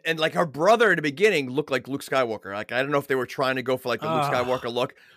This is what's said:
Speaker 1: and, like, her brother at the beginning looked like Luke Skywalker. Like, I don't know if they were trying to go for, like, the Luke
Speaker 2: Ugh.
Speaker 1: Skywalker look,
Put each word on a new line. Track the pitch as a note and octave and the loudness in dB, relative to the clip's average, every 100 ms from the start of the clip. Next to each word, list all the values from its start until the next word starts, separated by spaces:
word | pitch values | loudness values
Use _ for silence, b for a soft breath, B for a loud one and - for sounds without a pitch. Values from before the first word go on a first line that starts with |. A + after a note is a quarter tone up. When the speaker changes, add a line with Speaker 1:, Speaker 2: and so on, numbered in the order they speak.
| E3 | -4
Speaker 1:
and, | D#3+ | -2
like, | D#3+ | 0
her | E3 E3+ | 0 -2
brother | C3 F3 A3+ A3 | 2 4 6 6
at | E3+ | 4
the | |
beginning | D3+ C#3+ G#3+ F3 C3 | 0 2 2 2 0
looked | B2+ D3+ | -2 -2
like | C3 A#2+ | -2 -2
Luke | C3+ | -8
Skywalker. | - C3+ B2 G#2+ G2+ | -2 0 0 -2 -6
Like, | G2+ A2 | -8 -4
I | A#2+ | -2
don't | C#3 | 0
know | C#3+ | 0
if | C#3 | 0
they | C3 | -2
were | A#2+ | -2
trying | - C3 C3 | -2 -2 0
to | |
go | B2+ C3 | -2 -2
for, | B2+ | -2
like, | A#2 | -4
the | D#3 | -2
Luke | D#3+ | 0
Speaker 2:
Ugh. | C#3+ | 0
Speaker 1:
Skywalker | C3 B2 B2+ B2 | 0 0 -2 -2
look, | A#2+ B2 b b | -4 -4 b b